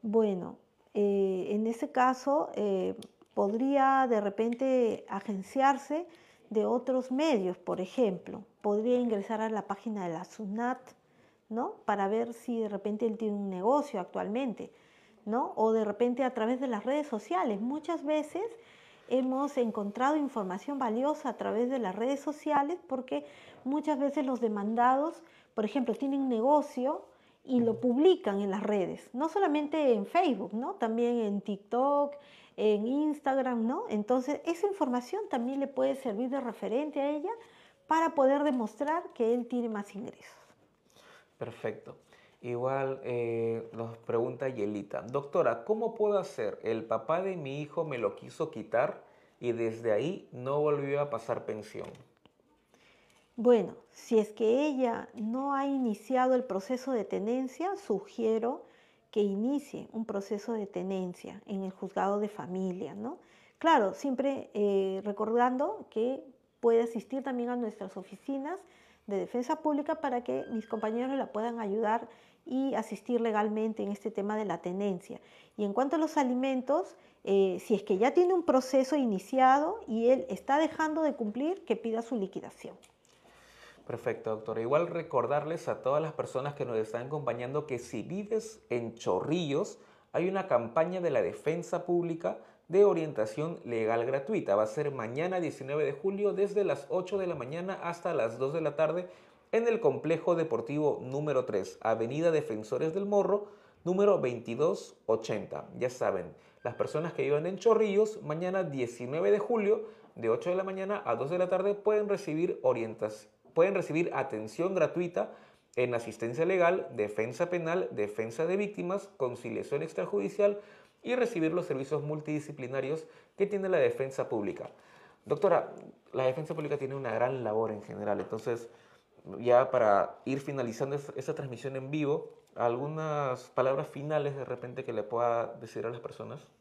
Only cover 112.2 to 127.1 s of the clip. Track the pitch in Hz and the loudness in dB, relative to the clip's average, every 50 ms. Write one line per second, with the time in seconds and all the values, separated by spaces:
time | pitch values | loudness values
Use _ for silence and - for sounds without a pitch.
112.2 | - - 151 156 170 185 180 - - 127 123 117 113 110 110 - 107 107 107 - | -2 -4 -2 0 0 0 -2 2 2 2 2 4 0 -4 -4 -4 -4 -4 -4 -6
113.2 | - - _ _ _ - - - 165 190 196 190 170 - 156 160 170 170 - 139 | -16 -20 _ _ _ -4 4 4 6 6 6 0 0 0 0 0 0 0 0 -2
114.2 | 131 - - 107 107 107 - - 165 190 196 180 156 147 - 160 180 170 - - | -2 -2 -4 -6 -8 -8 -4 -2 -2 0 2 2 2 2 2 -2 -4 -2 0 -2
115.2 | - - - - - - - _ _ _ - - 127 123 120 117 117 - 107 - | -4 -4 -6 -16 -20 -20 -20 _ _ _ -2 0 0 2 0 -2 -4 -6 -8 -6
116.2 | - 117 123 139 165 175 190 185 175 170 180 190 - - 127 117 104 104 - - | -6 -6 0 0 0 2 4 4 4 4 4 2 -2 -6 -2 -2 -2 -2 0 -2
117.2 | 110 120 127 - 175 170 180 175 165 160 170 190 190 - - 117 104 101 - - | -2 -2 0 -2 -2 -2 -2 -2 -2 0 0 -2 -2 -4 -2 -4 -4 -4 -2 -4
118.2 | 113 113 117 - 160 165 185 202 208 202 - - 175 175 185 202 196 - - - | -6 -6 -2 -2 -2 0 0 -2 -2 -4 -4 -6 -4 -2 -4 -4 -6 -8 -6 -4
119.2 | 139 123 123 120 - 117 110 104 101 - - 143 160 160 - - 180 165 - 202 | -4 -4 -2 -6 -8 -6 -6 -6 -6 -4 -4 -4 -4 -4 -4 -6 -4 -2 -2 -2
120.2 | 196 196 - - 202 202 202 202 - - - - - _ _ _ _ 226 240 247 | -2 -2 0 4 2 2 2 0 -8 -16 -20 -20 -20 _ _ _ _ -2 0 2
121.2 | 247 - - 175 160 160 160 180 165 - 147 131 135 135 156 147 139 147 151 151 | 2 0 2 0 0 2 2 0 -2 -2 -4 -4 -2 -2 -2 -2 -2 -2 -4 -6
122.2 | 151 - 151 151 147 - 151 139 127 120 131 135 131 131 151 160 156 - - - | -4 -4 -4 -4 -4 -6 -10 -10 -8 -6 -4 -4 -2 -2 -4 -4 -6 -12 -20 -20
123.2 | - _ _ - 196 196 208 196 190 190 185 160 135 117 120 - 135 135 131 - | -20 _ _ -2 -2 0 0 -2 0 2 4 4 4 4 4 2 -4 -4 -2 -4
124.2 | 127 - 127 113 101 98 - - - - - - - - - - - - - _ | -4 -2 -2 -2 -2 -2 -4 -6 -10 -12 -14 -18 -20 -20 -20 -20 -20 -20 -20 _
125.2 | _ - 139 147 - 196 175 139 - - - - - - - _ _ - - 117 | _ -2 -2 2 4 6 6 6 4 0 -10 -14 -16 -18 -20 _ _ -8 -4 0
126.2 | 131 127 127 156 156 147 170 151 156 147 147 135 135 131 139 139 135 120 | 2 2 2 0 -4 -6 -6 -6 -4 -4 -4 -4 -4 -4 -6 -6 -6 -4